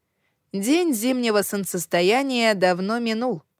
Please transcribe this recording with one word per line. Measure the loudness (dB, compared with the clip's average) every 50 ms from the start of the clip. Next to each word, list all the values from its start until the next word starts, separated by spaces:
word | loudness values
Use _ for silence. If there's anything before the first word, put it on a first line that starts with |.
| _ _ _ _ _ _ _ _ _ _ -8
День | -4 0 2 2 2 2 0 0
зимнего | 0 0 -2 -2 0 0 0 2 2 0
солнцестояния | 0 -2 -6 -6 -4 -6 -6 -6 -2 0 2 2 4 2 2 0 0 0 0 2 2 2
давно | 2 2 2 2 2 -2 -2 -2 -2
минул. | -2 -2 -2 -2 -2 -4 -4 -6 _ _ _ _